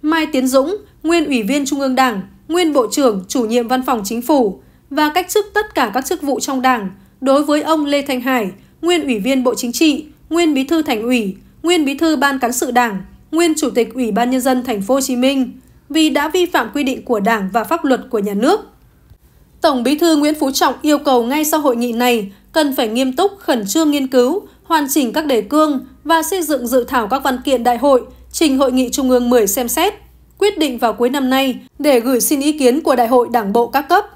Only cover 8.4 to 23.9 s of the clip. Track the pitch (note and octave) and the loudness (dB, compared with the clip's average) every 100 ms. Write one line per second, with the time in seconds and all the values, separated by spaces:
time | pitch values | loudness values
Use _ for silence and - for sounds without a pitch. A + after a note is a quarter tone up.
8.4 | G3 - - _ E4 F4 D4 A3 G3 C4+ | -2 -8 -20 _ -2 0 0 -2 0 0
9.4 | B3 A3 A#3+ - D#4+ C#4 - - - D#4+ | 0 -2 -6 2 2 2 -6 -20 -4 0
10.4 | E4+ C4+ C4+ E4 D#4 A3+ A#3 B3 G3+ F#3+ | 2 0 0 -2 0 -2 0 -2 -2 -8
11.4 | - _ D#4+ F4+ C#4 C#4 E4 D4+ C#4 C4+ | -16 _ 0 0 0 0 0 2 0 0
12.4 | A#3+ B3+ D4 B3 A#3+ G3 - - _ D#4 | -2 -2 0 0 0 -2 -12 -20 _ 0
13.4 | E4+ D#4 C#4 G#3+ A3+ C4 A#3 G3+ B3 C4 | 2 2 -2 0 -2 -2 -2 0 0 0
14.4 | B3+ B3+ B3+ G#3+ G3 C4+ C4+ B3 C4 C#4 | 0 0 -2 -6 0 0 0 0 0 0
15.4 | B3+ - _ - _ D4+ D#4 C#4+ C#4 F#4 | -2 -6 _ -20 _ 0 2 2 0 0
16.4 | F4 E4 A3+ D4 C4+ B3+ - A3 G3+ A3+ | 0 0 -2 -4 -4 -4 -2 0 0 0
17.4 | F#3+ A3 A3 E4 D4+ B3 - A3 G3+ G3+ | 0 -4 -2 -2 0 0 0 -4 -2 0
18.4 | B3+ G#4 - _ _ _ _ - _ _ | 2 2 -2 _ _ _ _ -20 _ _
19.4 | _ _ E4 C4 A#3+ D4 E4+ D#4 D4 D#4 | _ _ 0 2 0 0 2 2 2 0
20.4 | C4+ C4+ D#4+ C4 D4+ D4 D4 B3+ A#3 D4 | -2 0 -2 0 0 0 2 0 2 -2
21.4 | D4+ D#4 C#4+ A#3 A#3+ A3+ B3 A#3+ G3 - | 0 0 0 0 -2 0 0 0 -2 -14
22.4 | _ - D4 C4 A#3 A3+ C4 B3+ G4 - | _ -2 0 0 -2 0 -2 0 -2 -2
23.4 | - C4 G3 D#4+ D#4 | -4 -2 0 0 2